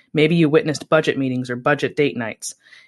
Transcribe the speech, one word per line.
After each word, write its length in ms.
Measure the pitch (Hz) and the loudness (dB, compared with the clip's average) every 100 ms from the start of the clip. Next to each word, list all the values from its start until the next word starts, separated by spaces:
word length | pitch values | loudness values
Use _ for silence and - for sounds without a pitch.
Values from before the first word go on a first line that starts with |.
| _ | _
Maybe 220 | 151 156 | 0 2
you 140 | 170 156 | 4 4
witnessed 400 | 156 151 135 - | 4 2 -4 0
budget 300 | 160 156 - | 0 2 -2
meetings 320 | 131 127 127 | -2 -4 -6
or 60 | 123 | -4
budget 380 | 147 143 131 | -2 0 -2
date 220 | - 143 120 | -2 -2 -2
nights. 380 | 110 - - - _ - | -10 -10 -16 -16 _ -20